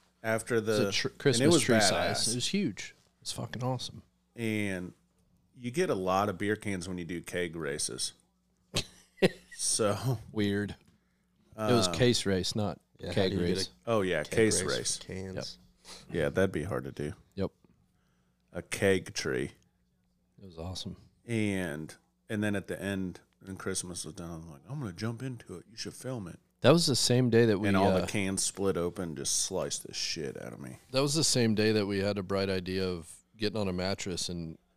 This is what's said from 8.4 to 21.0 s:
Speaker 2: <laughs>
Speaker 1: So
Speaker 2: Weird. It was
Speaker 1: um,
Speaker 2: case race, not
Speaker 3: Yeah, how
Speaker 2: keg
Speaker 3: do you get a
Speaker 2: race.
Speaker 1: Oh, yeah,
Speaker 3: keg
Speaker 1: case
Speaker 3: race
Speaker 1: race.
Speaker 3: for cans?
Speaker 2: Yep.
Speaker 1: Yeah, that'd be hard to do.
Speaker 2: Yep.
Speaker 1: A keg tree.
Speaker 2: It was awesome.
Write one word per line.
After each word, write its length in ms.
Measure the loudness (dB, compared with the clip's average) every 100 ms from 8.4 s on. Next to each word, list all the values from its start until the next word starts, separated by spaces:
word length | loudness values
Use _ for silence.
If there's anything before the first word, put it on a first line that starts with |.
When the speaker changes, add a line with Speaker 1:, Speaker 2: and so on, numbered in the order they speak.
| _ _ _
Speaker 2:
<laughs> 80 | -6 -6 -12 _ _ 0 0 -12 -6
Speaker 1:
So 600 | -2 0 2 0 0 -4 -4
Speaker 2:
Weird. 420 | -2 0 0 -4 -8 _ _ _ _ _ _ _ -4
It 140 | 2
was 160 | 4 4
Speaker 1:
um, 60 |
Speaker 2:
case 300 | 4 4 4
race, 320 | 2 0 0 -2
not 220 | -2 -4 _ _
Speaker 3:
Yeah, 100 | -4
how 40 |
Speaker 2:
keg 200 | 0 2
Speaker 3:
do 40 | 2
you 100 | 0
get 60 |
a 20 | 0
Speaker 2:
race. 120 | -4 -8 -2
Speaker 1:
Oh, 140 | 0
yeah, 220 | 2 0
Speaker 3:
keg 80 | 0
Speaker 1:
case 300 | 4 4 4
Speaker 3:
race 160 | 0 -2
Speaker 1:
race. 180 | -2 -6
Speaker 3:
for 80 |
cans? 540 | -8 -10 -8 -8 -10 -14 -20 _ -20 -20 -6
Speaker 2:
Yep. 80 | -2
Speaker 1:
Yeah, 120 | 0
that'd 220 | 2 2
be 100 | 0
hard 220 | -2 -4
to 80 | -6
do. 200 | -6 -8 -8 _
Speaker 2:
Yep. 160 | -6 -6 -6 _ _ _ _ _ _ _ _ _
Speaker 1:
A 80 | -12
keg 500 | -8 0 4 4 0
tree. 380 | -6 -2 -2 -4 -8 _ _ _ _ _ _ _ _
Speaker 2:
It 40 | -18
was 100 | -10
awesome. 400 | -8 -8 -10 -12